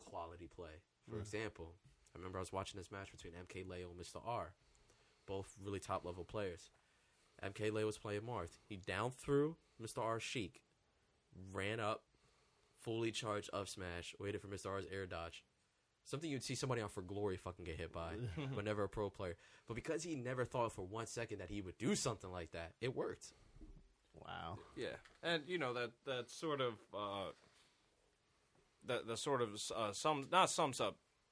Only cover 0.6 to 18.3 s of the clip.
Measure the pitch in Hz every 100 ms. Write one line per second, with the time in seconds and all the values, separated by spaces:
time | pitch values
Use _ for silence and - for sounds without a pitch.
0.6 | 82 78 - _ - 110 104 104 107 -
1.6 | 82 85 - - - 80 92 95 92 95
2.6 | 95 98 90 98 95 - 90 85 92 95
3.6 | 92 90 90 87 87 - 117 120 82 -
4.6 | _ - - - - _ - 98 98 -
5.6 | 98 98 - 95 87 90 85 110 98 85
6.6 | - - _ _ _ _ - - 98 101
7.6 | 107 107 107 107 107 104 113 113 85 -
8.6 | - 101 90 92 117 131 - 143 151 165
9.6 | _ - 113 - 113 113 - 135 92 -
10.6 | _ _ _ _ _ _ _ 92 95 95
11.6 | 98 117 104 - - _ - - _ _
12.6 | _ - - 113 113 110 113 104 - 98
13.6 | 95 - 90 87 - - 101 98 98 98
14.6 | 95 98 87 95 92 87 82 - - _
15.6 | _ _ _ _ - 139 160 135 - 123
16.6 | 131 117 104 - 90 101 104 92 95 90
17.6 | 87 80 82 - 82 101 120